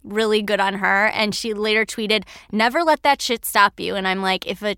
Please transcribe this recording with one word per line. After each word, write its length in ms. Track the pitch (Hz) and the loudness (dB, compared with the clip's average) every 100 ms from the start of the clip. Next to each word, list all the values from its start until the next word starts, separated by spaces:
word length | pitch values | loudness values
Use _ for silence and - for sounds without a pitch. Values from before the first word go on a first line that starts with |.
really 380 | - 208 220 214 | -6 -2 0 0
good 160 | 208 202 | 0 0
on 140 | 196 | 0
her. 320 | 196 190 196 214 | 0 0 2 0
And 260 | - 214 | 0 -2
she 220 | 190 233 | -2 -6
later 320 | 208 214 214 214 | -4 0 0 0
tweeted, 380 | - 208 214 - - - | -4 0 -2 -2 -18 -8
"Never 320 | 208 226 277 | 0 2 2
let 220 | 330 302 | 2 2
that 180 | 294 277 | 2 0
shit 220 | - 226 | 0 -4
stop 340 | - 214 202 - | -2 2 2 2
you." 160 | 175 | -6
And 120 | 196 190 | -4 -2
I'm 120 | 190 | -2
like, 240 | 190 185 - | 0 -2 -4
"If 140 | 196 | -6
a 120 | 208 | -4